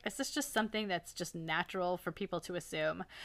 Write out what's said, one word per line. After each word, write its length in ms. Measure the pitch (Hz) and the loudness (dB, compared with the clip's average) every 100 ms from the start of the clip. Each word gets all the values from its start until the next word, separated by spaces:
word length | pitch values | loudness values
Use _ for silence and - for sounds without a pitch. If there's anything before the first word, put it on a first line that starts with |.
Is 120 | 214 - | -4 -2
this 160 | 262 | 0
just 200 | 302 - | 0 2
something 360 | 226 214 214 208 | 2 4 2 2
that's 240 | 175 - | 0 -2
just 220 | - 170 | -6 -4
natural 600 | 170 160 156 175 190 180 180 | -4 0 2 2 0 2 2
for 140 | - | -2
people 280 | - 202 170 | -4 -2 -2
to 160 | - 175 | -2 -4
assume? 480 | - 160 156 170 185 - | -2 0 2 0 -6 -10